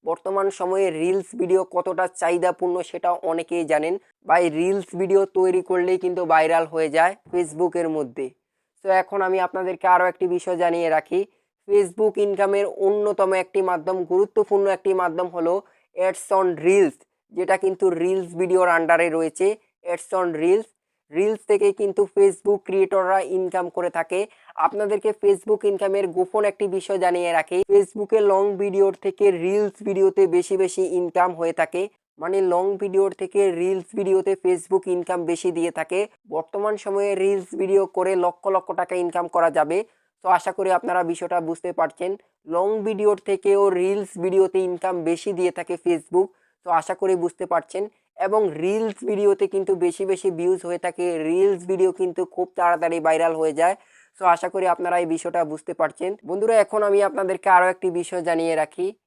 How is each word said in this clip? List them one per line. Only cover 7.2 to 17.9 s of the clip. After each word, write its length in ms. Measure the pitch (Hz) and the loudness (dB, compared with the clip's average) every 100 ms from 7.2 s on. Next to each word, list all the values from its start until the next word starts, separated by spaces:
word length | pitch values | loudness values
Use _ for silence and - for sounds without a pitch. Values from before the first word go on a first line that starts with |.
| _ | _
Facebook-এর 580 | 180 165 151 180 175 165 | -4 -4 -2 -2 0 -4
মধ্যে। 300 | 156 131 120 131 _ _ _ _ _ | -4 -6 -8 -10 _ _ _ _ _
তো 20 | 196 185 | 0 0
এখন 180 | 185 202 185 | 0 -2 0
আমি 100 | 190 180 | 0 -2
আপনাদেরকে 380 | 190 185 175 185 | -4 -6 -2 4
আরও 100 | 180 180 | 4 4
একটি 140 | - 185 | 0 -2
বিষয় 220 | 180 185 175 | -2 -4 -2
জানিয়ে 260 | 175 170 165 | 0 0 0
রাখি, 240 | 156 - 180 202 _ _ _ - | 0 0 -4 -4 _ _ _ 0
Facebook 460 | 202 185 180 214 208 | 2 2 0 0 0
ইনকামের 400 | 208 196 196 196 202 - 196 | -2 0 0 0 -2 0 0
অন্যতম 420 | 208 208 196 190 190 | 2 0 0 2 0
একটি 160 | 185 196 185 | 0 -2 0
মাধ্যম, 280 | 170 156 185 170 | -2 -2 -4 0
গুরুত্বপূর্ণ 540 | 180 202 - 202 202 196 185 | 0 2 0 2 2 2 0
একটি 140 | 196 185 | 0 0
মাধ্যম 260 | 180 160 180 | 0 -2 -6
হলো 180 | 175 165 190 _ _ _ | -2 -2 -2 _ _ _
ads 320 | 175 185 185 - 196 | 0 0 -2 -2 0
on 100 | 185 156 | 2 0
reels, 320 | 165 196 170 - _ _ _ | 4 4 4 0 _ _ _
যেটা 220 | 175 180 190 | -6 0 0
কিন্তু 220 | 190 185 190 | 0 0 0